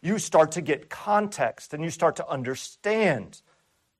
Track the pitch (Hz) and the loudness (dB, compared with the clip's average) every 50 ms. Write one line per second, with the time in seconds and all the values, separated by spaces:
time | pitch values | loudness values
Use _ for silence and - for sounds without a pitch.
0 | - 170 214 226 - - - 165 160 156 - 175 156 156 143 139 - - - - | -4 -2 -2 -2 0 4 6 6 6 6 2 -4 -2 -2 -2 -2 -4 -10 -16 -8
1 | - 208 208 208 214 202 208 - 131 113 - - - - - 151 160 165 - - | -2 0 2 2 2 0 -2 -2 -2 -2 -4 -6 -14 -12 -8 -6 -6 -6 -2 0
2 | 175 160 - - - - 156 135 123 127 135 - - - - _ - 208 220 220 | 0 0 2 0 -4 -6 -6 -6 -4 -6 -6 -8 -10 -16 -12 _ -2 0 0 2
3 | 214 180 139 110 92 - - - _ _ _ _ _ _ _ _ _ _ _ _ | 2 2 2 0 -4 -10 -16 -20 _ _ _ _ _ _ _ _ _ _ _ _